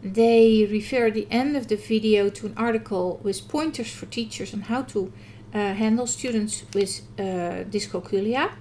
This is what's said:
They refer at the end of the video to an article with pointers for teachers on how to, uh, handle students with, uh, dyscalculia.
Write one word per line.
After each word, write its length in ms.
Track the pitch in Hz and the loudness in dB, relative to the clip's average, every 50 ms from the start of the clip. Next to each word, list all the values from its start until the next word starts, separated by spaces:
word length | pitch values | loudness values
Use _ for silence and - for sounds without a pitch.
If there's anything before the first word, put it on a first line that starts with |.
| - | -8
They 640 | 202 190 220 226 233 233 226 226 226 220 220 214 202 | -6 2 4 6 6 8 8 8 8 8 6 4 4
refer 380 | 208 214 208 - - 254 233 226 | 2 -2 -2 0 0 2 2 2
at 60 | 214 | 2
the 140 | 220 208 - | 0 -4 0
end 240 | - 226 262 285 294 | 0 0 0 2 0
of 120 | 285 233 214 | -2 -2 -2
the 80 | 214 208 | -4 -4
video 520 | 208 - 226 220 214 220 214 208 202 202 | -2 0 0 2 4 4 4 4 4 2
to 180 | 202 - 226 214 | -2 -4 -10 -10
an 60 | - - | -6 -2
article 600 | 226 240 226 220 220 - 214 185 180 180 180 - - | -2 0 0 -2 -2 -2 -4 -2 -2 -2 -4 -4 -4
with 240 | 208 196 196 - - | -4 -4 -4 -6 -6
pointers 420 | - 294 311 320 311 - 233 - | -4 -2 -2 -2 -4 -6 -8 -10
for 160 | - - - - | -10 -14 -14 -10
teachers 460 | - - 233 220 - - - - - | -6 -6 -6 -6 -6 -10 -10 -8 -8
on 80 | 202 | -10
how 200 | 196 - 226 254 269 | -4 -2 -4 -4 -4
to, 280 | - - 214 190 190 - - - - - - - - - | -4 -4 -4 -4 -4 -8 -16 -20 -20 -20 -20 -20 -8 -4
uh, 200 | 214 208 202 190 | -2 -2 -2 0
handle 320 | 202 220 220 220 240 247 | 0 2 2 2 2 0
students 580 | 233 - - - 254 233 220 208 214 - - - - - | -2 -4 -4 -4 -2 -2 -2 -2 -2 -6 -8 -10 -4 -2
with, 280 | - 196 185 - - - - - - | -2 0 0 -2 -10 -12 -14 -10 -6
uh, 460 | 202 190 185 180 175 175 170 180 185 185 | -6 -4 -2 -2 -4 -4 -6 -6 -8 -6
dyscalculia. 800 | 214 208 196 - - 185 185 - - 196 196 214 233 262 302 415 - - | -4 -6 -6 -4 -6 -8 -6 -2 -2 0 0 0 0 0 -2 -2 -4 -10